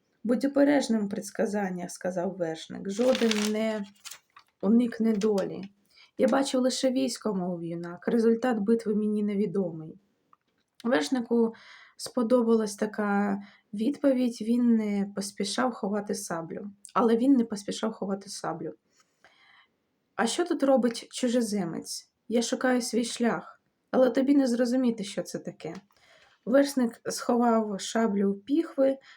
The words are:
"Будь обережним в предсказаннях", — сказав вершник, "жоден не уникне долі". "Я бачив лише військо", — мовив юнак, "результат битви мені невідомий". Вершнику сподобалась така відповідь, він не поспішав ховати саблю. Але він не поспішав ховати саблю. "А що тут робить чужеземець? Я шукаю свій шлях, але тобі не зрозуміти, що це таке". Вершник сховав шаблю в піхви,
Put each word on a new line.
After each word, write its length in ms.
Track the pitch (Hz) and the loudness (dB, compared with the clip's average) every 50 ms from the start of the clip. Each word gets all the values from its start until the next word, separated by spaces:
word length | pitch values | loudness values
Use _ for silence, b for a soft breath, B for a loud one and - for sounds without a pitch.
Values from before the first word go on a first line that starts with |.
| _ _ _ _ - | _ _ _ _ -2
"Будь 200 | 214 254 247 - | 0 0 2 0
обережним 600 | 277 277 277 285 277 294 285 269 - 226 220 208 | 2 4 4 4 6 4 4 2 2 0 0 -2
в 20 | 202 | -2
предсказаннях", — 840 | 202 202 - - - - - 208 196 208 202 185 185 180 180 180 | -6 -8 -8 -8 -4 -2 -2 -2 -2 -2 -4 -4 -4 -6 -8 -10
сказав 460 | - - - 185 180 185 170 196 175 | -10 -8 -6 -4 -4 -2 -4 -4 -4
вершник, 540 | 185 175 160 160 160 - - 185 185 185 196 | -4 -4 -4 -6 -8 -10 -12 -12 -10 -8 -6
"жоден 640 | 202 202 247 254 254 - 240 226 214 208 208 214 | -2 0 2 2 2 4 2 0 0 0 -2 -2
не 320 | 214 214 220 220 214 214 202 202 - _ - - - - _ _ _ - _ _ _ _ | -2 -2 -2 -2 -4 -4 -8 -10 -14 _ -18 -18 -18 -20 _ _ _ -20 _ _ _ _
уникне 520 | - 190 226 233 247 233 - - 220 226 | 0 4 4 4 4 2 -2 -2 0 0
долі". 500 | 220 202 190 220 208 196 180 - 165 180 185 196 _ _ b b b b b b b - | 0 2 2 0 2 0 0 -2 -6 -10 -12 -14 _ _ b b b b b b b 0
"Я 100 | - 254 | 2 2
бачив 320 | 247 269 277 277 - 254 | 4 2 2 2 0 2
лише 300 | 247 262 247 - - 262 | 2 2 0 0 0 0
військо", — 440 | 254 262 262 247 233 - - 226 208 | 0 0 -2 -2 -4 -4 -4 -4 -2
мовив 300 | 190 175 180 180 170 170 | -2 -2 -4 -4 -6 -6
юнак, 440 | 165 170 170 170 175 175 180 - - | -8 -8 -8 -8 -10 -12 -10 -4 0
"результат 500 | 233 233 220 233 226 226 - 254 240 214 | 2 4 4 4 4 2 2 0 -2 0
битви 360 | 196 202 233 226 - 202 214 | 2 2 2 2 2 0 -2
мені 280 | 208 214 214 214 208 | 0 0 0 0 0
невідомий". 760 | 208 208 208 196 214 190 165 196 185 170 165 160 156 160 - 196 _ _ _ _ _ _ _ _ _ _ _ _ _ _ _ - - | 0 0 0 0 0 0 0 -2 -2 -2 -4 -10 -12 -14 -16 -20 _ _ _ _ _ _ _ _ _ _ _ _ _ _ _ -8 -2
Вершнику 680 | 233 254 302 285 - 277 254 233 - 233 233 226 226 226 B B B B B B B B | 0 0 0 0 0 -2 -4 -2 0 2 2 2 0 -2 B B B B B B B B
сподобалась 800 | B - - - 254 233 220 247 247 226 226 226 226 220 208 202 | B -14 -6 -4 -2 0 2 4 4 4 4 4 2 2 0 -4
така 640 | - 220 208 208 - 214 202 202 202 202 208 196 202 202 B B B B B | -4 -6 -4 -4 -4 -2 0 0 0 0 0 -2 -4 -8 B B B B B
відповідь, 680 | - 208 220 247 285 - - 277 262 254 254 240 233 - | -6 -4 -2 -2 -2 0 2 2 2 2 0 -2 -2 -4
він 360 | 214 220 233 240 247 240 226 | -2 0 0 2 4 4 4
не 360 | 220 214 208 202 202 196 202 202 | 4 2 0 0 -2 -2 -2 -4
поспішав 580 | - 196 - - - 196 196 - - 247 254 | -8 -8 -8 -6 -6 -6 -4 -2 -2 -2 -2
ховати 420 | 233 - - 196 208 208 202 208 202 | -2 -4 -4 -4 -4 -4 -4 -4 -6
саблю. 560 | 196 - - 180 165 165 165 190 - 202 202 - _ - - | -6 -6 -8 -8 -8 -8 -8 -10 -10 -12 -12 -16 _ -12 -4
Але 240 | - 185 202 220 233 | 0 2 4 4 4
він 160 | 226 240 277 | 4 6 6
не 120 | 277 240 226 | 6 6 4
поспішав 480 | 226 214 202 - - 196 - - 226 | 0 -2 -8 -8 -8 -6 -4 -4 -4
ховати 380 | 220 - 196 196 190 196 196 196 | -4 -4 -6 -6 -6 -6 -8 -10
саблю. 440 | - - - 160 165 170 170 160 - - _ _ _ _ _ _ _ _ b b b b b b b b b b b _ _ _ _ _ _ _ _ | -12 -8 -6 -6 -6 -6 -8 -10 -12 -14 _ _ _ _ _ _ _ _ b b b b b b b b b b b _ _ _ _ _ _ _ _
"А 100 | - 208 | -2 0
що 180 | 226 - - 349 | 0 0 0 -2
тут 180 | 349 330 - | -2 0 0
робить 460 | 277 269 269 262 220 247 - - - - | 4 4 4 4 4 2 0 -4 -10 -14
чужеземець? 1000 | - - - 247 226 254 233 202 202 208 175 165 165 - - - - - - _ _ _ _ - | -8 -4 -2 0 2 2 0 0 0 -2 -2 -4 -6 -8 -10 -10 -12 -12 -14 _ _ _ _ -4
Я 140 | 214 233 | -2 -2
шукаю 400 | 226 - - - - 254 254 247 | 0 -2 -2 0 0 2 0 0
свій 220 | 240 - - 220 240 | 0 -2 -2 -2 -2
шлях, 560 | 233 - - 240 226 180 170 - - - _ _ _ _ _ _ _ | -2 -2 -2 0 0 0 -2 -6 -12 -20 _ _ _ _ _ _ _
але 200 | - - 254 254 | 2 4 4 4
тобі 240 | 233 277 269 277 285 | 4 4 4 4 4
не 120 | 285 269 | 4 4
зрозуміти, 580 | 254 233 226 254 240 240 262 262 240 226 226 202 | 4 2 2 2 2 2 2 2 2 0 -2 -4
що 180 | - - - | -8 -6 -8
це 160 | 175 - - 170 | -6 -6 -8 -10
таке". 360 | - 180 175 - - 160 170 190 - _ b b b b b b b b b b b | -8 -10 -12 -12 -12 -12 -12 -12 -16 _ b b b b b b b b b b b
Вершник 560 | - 240 277 285 277 - 262 247 233 - - - | 2 4 4 4 4 2 0 0 0 -2 -6 -8
сховав 760 | - - - - - 240 240 240 240 226 226 214 214 202 185 | -8 -8 -4 -2 0 2 4 4 4 4 2 2 0 -4 -6
шаблю 520 | - - - 226 226 220 202 202 196 196 | -6 -4 0 0 2 2 2 2 2 0
в 80 | 196 - | 0 -2
піхви, 580 | - - 277 320 320 - - 277 269 269 269 269 B B B | -4 -2 0 0 0 0 0 2 2 2 2 0 B B B